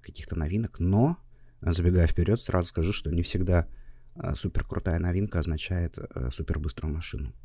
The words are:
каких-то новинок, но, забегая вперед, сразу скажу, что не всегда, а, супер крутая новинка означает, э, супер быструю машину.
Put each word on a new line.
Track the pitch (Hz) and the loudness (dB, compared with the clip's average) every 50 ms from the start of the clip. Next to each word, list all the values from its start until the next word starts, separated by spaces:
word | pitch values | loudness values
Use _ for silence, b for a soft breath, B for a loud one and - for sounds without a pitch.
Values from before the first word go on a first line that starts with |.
каких-то | _ - - - - - 92 87 | _ -16 -14 -14 -10 -6 -4 -2
новинок, | 78 76 92 107 117 - - - | -2 -2 -2 -2 -4 -4 -4 -2
но, | 85 90 95 104 123 151 175 - - - b b b b b b | 0 2 4 4 4 4 2 -2 -8 -20 b b b b b b
забегая | - 101 85 87 85 90 90 90 85 | -2 0 0 4 4 6 6 6 6
вперед, | 80 - - 85 87 107 120 | 6 4 4 4 4 2 2
сразу | - - 92 92 87 | 2 0 0 0 0
скажу, | 87 - - 80 90 104 | 0 0 0 0 0 0
что | - - 78 | -2 -2 -2
не | 71 85 85 | 0 0 0
всегда, | - - 90 92 87 90 85 85 b b b b b b b b b b | 0 0 0 2 4 4 4 4 b b b b b b b b b b
а, | 175 - - 143 | -8 -6 -6 -6
супер | - - 87 - - - | -4 -4 -2 0 -2 -2
крутая | - - - - 95 85 85 | 0 -6 -4 0 0 0 0
новинка | 85 90 87 95 101 101 - 87 | 0 0 0 0 -2 0 -2 -2
означает, | 76 82 80 78 - - 92 87 85 80 - | -2 -2 -2 -4 -4 -2 -2 -2 -2 -2 -4
э, | - - - - - 62 64 | -10 -14 -10 -8 -6 -6 -4
супер | 67 - 73 - 101 78 | -4 -6 -4 -2 -2 -2
быструю | 71 69 - - - 76 76 | -2 -4 -6 -4 -4 -4 -4
машину. | 80 80 - - - 71 64 - - | -4 -6 -8 -8 -8 -8 -8 -10 -14